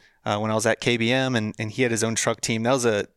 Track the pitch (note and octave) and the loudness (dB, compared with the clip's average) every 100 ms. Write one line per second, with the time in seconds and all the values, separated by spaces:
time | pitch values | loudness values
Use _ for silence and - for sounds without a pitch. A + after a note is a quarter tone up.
0 | _ _ A2 G#2 G#2+ A2 A2 - - A#2+ | _ _ -4 -2 0 0 0 0 0 0
1 | A2+ C3 C3 A#2+ G#2+ - A2 A2 B2 A2+ | 2 2 2 0 -2 -6 -8 0 0 0
2 | A2+ A2 B2 A2+ - A2+ A#2 C3+ A#2+ G#2 | -2 0 -2 -2 -2 -2 2 2 2 0
3 | - | -4